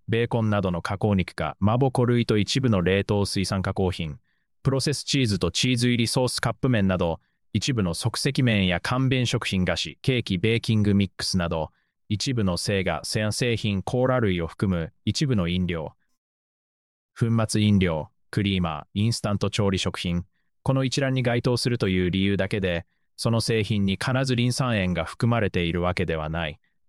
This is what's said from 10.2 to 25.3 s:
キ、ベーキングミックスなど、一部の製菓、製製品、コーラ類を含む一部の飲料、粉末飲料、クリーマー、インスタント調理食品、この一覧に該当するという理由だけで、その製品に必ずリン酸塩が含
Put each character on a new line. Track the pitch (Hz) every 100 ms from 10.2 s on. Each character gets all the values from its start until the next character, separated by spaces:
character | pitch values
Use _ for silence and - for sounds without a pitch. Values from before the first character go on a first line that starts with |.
キ、 | - 92
ベ | 110 113
ー |
キ | - 110
ン |
グ | 104
ミ | 98 95
ッ | -
ク |
ス | - 92
な | 85
ど、 | 82 78 _ _ _ _
一 | 104 -
部 | 120
の | 98 87
製 | - 98
菓、 | 90 80 -
製 | 110 107
製 | - 123 113
品、 | 110 98
コ | - 127
ー | 127
ラ | 127
類 | 107 90
を | 82
含 | - 104
む | 87 80 _ -
一 | - 147
部 | 113
の | 85
飲 | 90 90
料、 | 85 76 - _ _ _ _ _ _ _ _ _ _ _ -
粉 | 117 113 110
末 | 107
飲 | 107 101
料、 | 92 78 73 _ _
ク | -
リ | 101 95
ー |
マ | 85 76 -
ー、 | 101
イ | 110
ン |
ス | 117
タ | 107
ン | 101
ト | 101
調 | - 101
理 | 95
食 | 95 -
品、 | 90 87 - _ _ _
こ | -
の | 135
一 | 131 143
覧 | 135
に | 131
該 | 120 120
当 | 131 120
す | 131
る | 120
と | 104
い | 92
う | 90
理 | 95 98
由 | 98
だ | 95
け | 107
で、 | 92 85 - _ _ -
そ | 120
の | 113
製 | - 113
品 | 101 107 98
に |
必 | 95 - 127 135
ず | 120
リ | 123
ン |
酸 | 120 131 107
塩 | 92
が | 82 80
含 | - 117